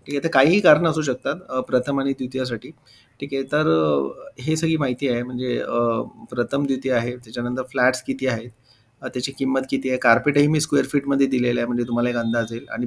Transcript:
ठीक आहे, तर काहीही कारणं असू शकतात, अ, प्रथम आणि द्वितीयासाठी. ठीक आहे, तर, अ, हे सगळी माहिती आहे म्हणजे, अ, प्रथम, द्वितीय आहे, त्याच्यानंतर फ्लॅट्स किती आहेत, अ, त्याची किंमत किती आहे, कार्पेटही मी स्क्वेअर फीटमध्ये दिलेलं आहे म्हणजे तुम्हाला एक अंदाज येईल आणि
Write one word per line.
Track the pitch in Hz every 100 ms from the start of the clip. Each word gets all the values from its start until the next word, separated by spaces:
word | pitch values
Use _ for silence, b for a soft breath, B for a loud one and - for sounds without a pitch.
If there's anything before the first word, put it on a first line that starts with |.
| -
ठीक |
आहे, | 143
तर | 165
काहीही | 135 147 202
कारणं | 190 165 170
असू | 156
शकतात, | 151 123 139 170 -
अ, | 131
प्रथम | 127 127 135 139
आणि | 139
द्वितीयासाठी. | 135 127 131 127 110 135 - _ b b b
ठीक | 143
आहे, | 135
तर, | 135 151 156
अ, | 160 156 143 139 - - -
हे | 135 160
सगळी | 165 156
माहिती | 135 123 139
आहे | 120
म्हणजे, | 123 123 127 120
अ, | - 120 117 113 - - 117
प्रथम, | 123 120 143 143
द्वितीय | 131 135
आहे, | 123 120 123
त्याच्यानंतर | 117 120 123 127
फ्लॅट्स | 127 135 127 127
किती | - 131 131
आहेत, | 113 117 - b b b _
अ, | 127
त्याची | 127 131
किंमत | 139 131 135 131
किती | 135 135
आहे, | 127
कार्पेटही | 123 117 147 147 147
मी | 156
स्क्वेअर | - 143 -
फीटमध्ये | 143 139 139 135
दिलेलं | 127 120 120
आहे | 120
म्हणजे | 120
तुम्हाला | 120 120 123
एक | 117
अंदाज | 113 117 110
येईल | 117 -
आणि | 110